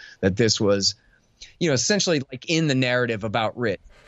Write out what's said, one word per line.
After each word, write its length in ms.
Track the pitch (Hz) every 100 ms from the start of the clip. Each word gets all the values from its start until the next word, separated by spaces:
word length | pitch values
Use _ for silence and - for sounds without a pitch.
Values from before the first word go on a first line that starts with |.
| - -
that 160 | 95 98
this 240 | 113 -
was, 360 | 101 101 98 - _ _ _ _ - -
you 100 | 170
know, 40 |
essentially, 480 | 131 - 202 180 151 -
like, 180 | 131 -
in 180 | 160 156
the 80 | 131
narrative 480 | 123 123 120 110
about 340 | 110 113 107 120
Rick, 220 | 117 90 - -